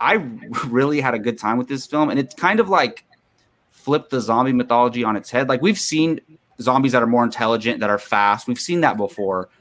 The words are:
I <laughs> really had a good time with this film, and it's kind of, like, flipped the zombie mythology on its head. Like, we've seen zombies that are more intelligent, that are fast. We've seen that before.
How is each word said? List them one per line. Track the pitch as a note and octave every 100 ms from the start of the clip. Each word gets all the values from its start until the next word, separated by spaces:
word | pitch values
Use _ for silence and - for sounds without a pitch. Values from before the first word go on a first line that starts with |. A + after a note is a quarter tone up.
I | A#2+
<laughs> | G#3 C#3+ A2 - A#2 B2+
really | A#2+ C#3 D3
had | C3+
a | A#2
good | A2+ A2
time | G#2+ A#2+
with | B2
this | C#3 -
film, | D3+ D3+
and | C3+
it's | C3+
kind | - E3+ G#3+
of, | G3+
like, | F#3 C3 - - _ _ _ _ _ _
flipped | _ - D3 -
the | C3+
zombie | A2 A2+ C3
mythology | B2 B2 A#2+ B2 A#2+
on | A2+ G#2
its | -
head. | B2 C3+
Like, | E3+
we've | E3+ G3+
seen | - D#3 D#3+ D#3+ - - _ -
zombies | B2 B2+ C3+
that | B2
are | A#2
more | A#2+
intelligent, | A#2 - A2+ A2+ A2+ A#2
that | G#2+
are | G#2
fast. | - G#2+ G2+ G#2+ -
We've | A#2+
seen | - E3+
that | D3+ G#2+
before. | G2+ - G2 F#2 F#2 _